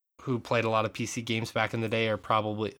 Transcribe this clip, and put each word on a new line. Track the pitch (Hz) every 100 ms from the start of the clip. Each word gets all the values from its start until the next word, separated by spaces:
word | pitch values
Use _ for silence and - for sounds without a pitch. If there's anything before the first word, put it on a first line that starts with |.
| _ _
who | - 120
played | - 120
a | 113
lot | 110
of | 110
P | - 113
C | -
games | 113 113 110
back | 117 107
in | 117
the | 113
day | 113 113
are | 107
probably, | - 110 107 107 104